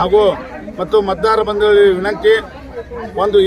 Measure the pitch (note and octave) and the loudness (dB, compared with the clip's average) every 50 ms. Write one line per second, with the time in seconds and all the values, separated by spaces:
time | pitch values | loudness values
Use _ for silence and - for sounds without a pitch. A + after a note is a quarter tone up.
0 | F3 F#3 G3 G#3+ G#3 F#3+ - - - - - - - - - - F#3 - - G#4+ | -2 2 2 4 4 2 0 -2 -8 -14 -14 -14 -14 -14 -10 -8 -6 0 0 0
1 | - F#3+ - - A3 A3 A3 A3 A3 G#3 G#3 G#3 G#3 G#3+ G3+ G3+ G3+ G3 F#3 F3+ | 0 0 -4 -2 0 0 0 0 0 -2 -2 0 2 4 4 6 6 4 4 0
2 | F#3+ G#3 G#3 - G3+ G#3+ A3 A3 - - - C#4 - - - A#4+ - - A#3+ A#3 | -2 -4 -4 0 2 2 2 2 0 -8 -18 -18 -18 -16 -14 -14 -14 -14 -14 -12
3 | A3+ G#3+ F#3+ - F#3+ - G3+ G3+ F#3+ | -12 -10 -4 -2 -2 2 2 4 4